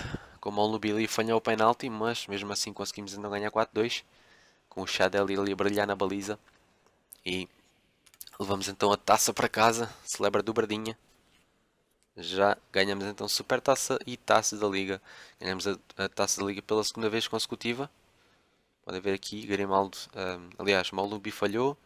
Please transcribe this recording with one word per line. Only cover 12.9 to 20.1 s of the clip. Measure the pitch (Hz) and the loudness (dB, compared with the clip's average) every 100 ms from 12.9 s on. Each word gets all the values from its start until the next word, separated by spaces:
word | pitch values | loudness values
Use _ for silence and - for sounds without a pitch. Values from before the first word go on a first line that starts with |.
| 101 98 | 0 -4
então | 104 107 | -6 -2
Supertaça | - - 127 - 131 - 131 - | -2 0 0 2 2 2 -4 -4
e | 123 | -6
Taça | - 107 110 107 | 4 4 4 0
da | 104 | 0
Liga. | 95 95 95 - - - - | 0 -2 -4 -8 -20 -20 -10
Ganhamos | 92 95 92 | -6 -4 -2
a, | 95 _ - | -4 _ -6
a | 98 | -6
Taça | - 101 - | 0 0 0
da | 98 | -2
Liga | 98 | -4
pela | - 107 | -2 0
segunda | 104 - 110 | 0 -2 -2
vez | 110 110 | 0 -2
consecutiva. | 110 - 117 117 120 143 _ _ _ _ _ _ _ _ _ | -4 -4 -6 -4 -4 -6 _ _ _ _ _ _ _ _ _
Podem | - 92 | -10 -6
ver | 98 | -2
aqui, | 98 - 104 110 | -2 -4 -10 -4
Grimaldo, | 98 98 95 98 - - | -2 2 2 2 -2 -14